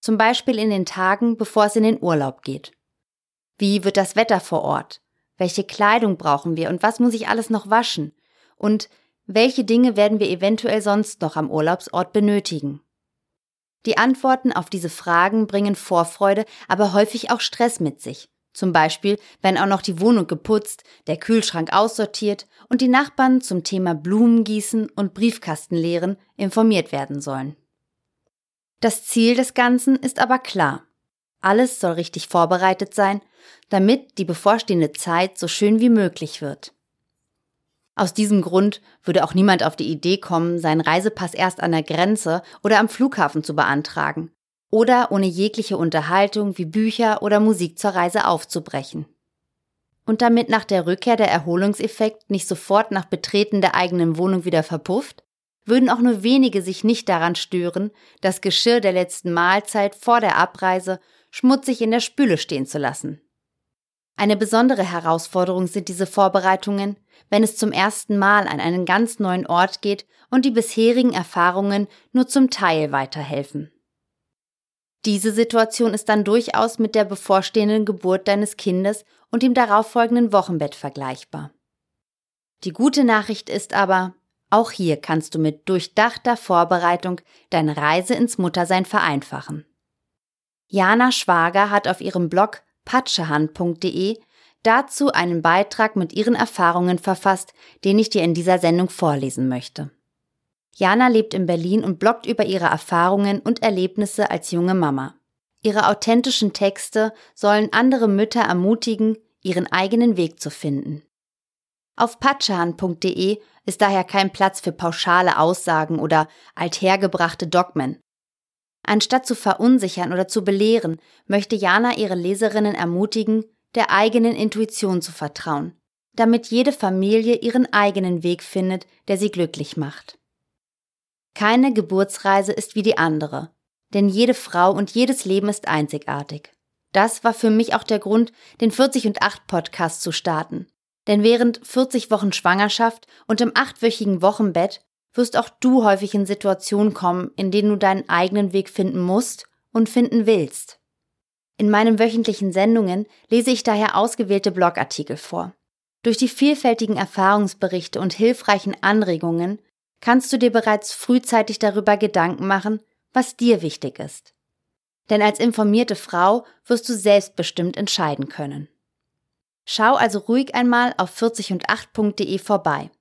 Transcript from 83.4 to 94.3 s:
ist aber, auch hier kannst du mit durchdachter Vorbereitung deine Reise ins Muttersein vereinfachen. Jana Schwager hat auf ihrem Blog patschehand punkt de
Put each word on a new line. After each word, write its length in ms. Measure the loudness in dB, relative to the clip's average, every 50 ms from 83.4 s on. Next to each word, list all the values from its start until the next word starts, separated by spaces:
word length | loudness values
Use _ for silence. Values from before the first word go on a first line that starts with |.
| -8 -8
ist 260 | -8 -8 -6 -4 0
aber, 400 | 0 2 2 2 0 0 -2 -8 _ _ _ _ _ _ _
auch 220 | 2 2 2 2 -2
hier 240 | -4 -2 -2 -2
kannst 400 | -2 -2 -4 -2 -2 -2 -4 -4
du 20 | -2
mit 300 | -2 -2 -2 -4 _ -2
durchdachter 680 | -2 -2 -2 -2 _ 2 2 2 2 -2 _ -2 -2
Vorbereitung 840 | -2 0 2 4 4 4 4 2 0 2 0 0 0 -2 -6 -8 -8 _ _ _ _ _ _
deine 280 | -2 0 0 0 -2
Reise 380 | 0 2 2 2 2 2 0 0
ins 240 | 0 0 -2 0 -2
Muttersein 460 | -4 -2 0 -2 0 0 0 0 0
vereinfachen. 800 | 0 -2 0 0 0 -2 -2 -6 -8 -14 -14 -12 -12 -14 -14 -14 _ _ _ _ _ _ _ _ _ _ _ _ _ _ _ _ _ _ _ _
Jana 460 | _ -2 0 2 2 4 4 4 2 2
Schwager 580 | -2 0 0 2 2 2 2 2 2 2 2
hat 160 | 2 0 0
auf 140 | 0 -4 -4
ihrem 280 | -6 -6 -2 -2 -2 0
Blog 340 | 2 2 2 2 0 -12 _ _ _ _ _
patschehand 720 | -2 -2 -2 0 0 -4 -4 -4 -2 0 0 0 -2 -2
punkt 300 | -4 -4 -4 -4 -4 -4
de 340 | -4 -4 -2 -4 -4 -4 -6 _ _